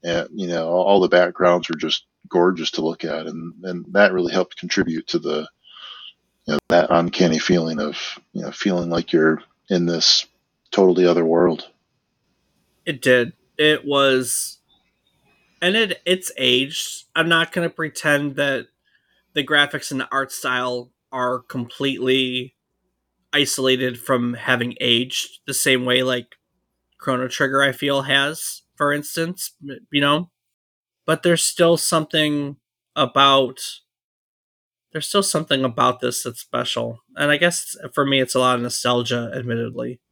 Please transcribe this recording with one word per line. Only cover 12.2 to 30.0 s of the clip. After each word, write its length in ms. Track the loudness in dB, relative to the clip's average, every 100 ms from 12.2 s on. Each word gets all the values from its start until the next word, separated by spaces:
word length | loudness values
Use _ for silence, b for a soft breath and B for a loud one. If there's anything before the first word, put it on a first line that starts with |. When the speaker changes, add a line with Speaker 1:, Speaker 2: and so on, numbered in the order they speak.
| _ _ _ _ _ _ -10
Speaker 2:
It 160 | -2
did. 320 | 4 4 2 -6 _ 0
It 260 | 2 2
was, 760 | 0 2 4 2 0 -4 -6 -12 _ _ _ _ _ _ _ _ _ _
and 160 | 0 0
it, 240 | 0 -2
it's 280 | -2 -2 -2 -2
aged. 680 | 2 2 0 -6 -10 -12 -6
I'm 140 | -2 2
not 240 | 2 0
gonna 180 | -2 -4
pretend 680 | -6 -10 -4 0 0 0 -4
that 320 | -2 -2 -8 _ _ _ _ _ _
the 140 | -4 2
graphics 440 | 4 4 -2 -6
and 100 | -6
the 80 | -4
art 220 | -4 -4
style 580 | -6 -4 -2 -2 -6 -8 _ _
are 280 | -4 -4 -4
completely 1120 | _ -8 -8 -4 -4 -2 0 2 0 -4 -8 _ _ _ _ _ _ _ _
isolated 680 | -2 0 0 0 0 -2 -6
from 360 | -2 -2 -2
having 400 | -6 -2 0 -2 -4
aged 600 | 0 0 0 -6 -8 -12 -8
the 80 |
same 300 | -2 2 2
way, 180 | 2 2
like, 340 | 2 -2 -6 -20 _ _ _ _ _ _
Chrono 300 | -6 -4 -4
Trigger, 340 | -2 0 2
I 100 | 0
feel, 300 | 0 -2 -2
has, 600 | 0 0 0 -4 -10 -12 _ _
for 160 | -2
instance, 580 | -2 -4 -6 -6 -6 -12 _
m-, 240 | -16 -16 _
you 100 | 0